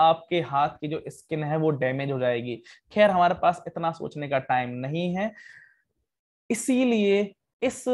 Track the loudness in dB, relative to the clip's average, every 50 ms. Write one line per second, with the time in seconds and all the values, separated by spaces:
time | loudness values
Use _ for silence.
0 | 4 4 4 2 -2 -2 -2 -2 -2 -2 0 0 0 0 -2 -6 -8 -6 -6 -8
1 | -8 -12 -16 -16 -10 _ -6 -6 -4 -2 -2 0 2 0 0 0 -2 -2 -2 -2
2 | -4 -4 -2 -2 0 0 0 -2 -4 -6 -8 -10 -12 -20 -20 _ _ _ 2 4
3 | 4 4 6 4 4 2 2 2 0 0 0 0 -8 -12 -8 -4 -4 -4 -4 -6
4 | -10 -10 -8 -8 -6 -2 -2 -2 -2 0 -2 -2 -2 -4 -6 -8 -8 -6 -4 -4
5 | -4 -4 -2 -4 -4 -6 -6 -10 -20 -20 -20 -20 -20 _ _ _ _ _ _ _
6 | _ _ _ _ _ _ _ _ _ _ -6 -4 0 0 2 2 4 4 4 4
7 | 4 4 4 2 2 -2 -6 _ _ _ _ _ -4 -4 -4 -4 -2 0